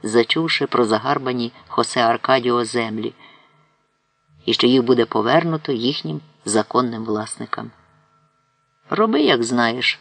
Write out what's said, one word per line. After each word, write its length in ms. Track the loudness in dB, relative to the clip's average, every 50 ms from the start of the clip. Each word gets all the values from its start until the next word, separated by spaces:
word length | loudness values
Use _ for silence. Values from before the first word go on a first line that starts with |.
| -6
зачувши 640 | 2 2 2 4 4 0 -2 0 -2 -2 -2 -2
про 180 | 0 2 0 2
загарбані 640 | 2 2 0 0 -2 -2 -2 -2 -4 -4 -4 -4 -6 -8 -16 -18
Хосе 340 | -6 -2 -2 -2 0 2 2
Аркадіо 640 | 2 2 2 0 2 2 2 2 2 2 0 0 0
землі, 480 | -2 -2 -4 -4 -4 -6 -6 -6 -8 -10 _ -20 -20 -20 _ _ _ _ _ _ _ _ _ _ _ _ _ _ _ _ _ _ _ _ -8 _
і 80 | -4 0
що 140 | 2 2
їх 160 | 4 4 4 4
буде 220 | 4 2 2 2
повернуто 680 | 0 0 -2 0 2 2 2 2 0 -4 -4 -4 -4
їхнім 500 | -4 -2 -2 -2 -4 -4 -6 -6 -8 -8 -10 _ _ _ _
законним 600 | -2 0 0 0 0 0 0 0 0 -4 -6 -6
власникам. 680 | -4 -4 -4 -4 -8 -10 -14 -10 -10 -10 -10 -10 -14 _ _ _ _ _ _ _ _ _ _ _ _ _ _ _ _ _ _ _ _ _ _ _ -6
«Роби, 320 | 0 0 0 2 2 2
як 220 | 2 2 2 2 0
знаєш 560 | 0 0 2 2 0 0 0 -2 -2 -4 -4